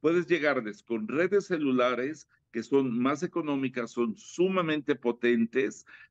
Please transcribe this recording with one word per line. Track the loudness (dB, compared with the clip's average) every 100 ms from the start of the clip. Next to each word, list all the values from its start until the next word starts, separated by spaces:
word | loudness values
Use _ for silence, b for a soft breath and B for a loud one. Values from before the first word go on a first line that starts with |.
Puedes | 0 2 2
llegarles | 0 0 0 -4 -8
con | -6 -6 -2
redes | 0 2 0 0
celulares | -2 2 2 2 0 -4 -8 -18 _ _
que | -8
son | 2 2 2 0
más | 0 0
económicas, | -4 -4 -2 -2 -4 -4 -4
son | -2 -2 -4
sumamente | -6 0 2 2 0 0 -2
potentes. | -2 -2 0 2 2 2 0 -2 -4 B B B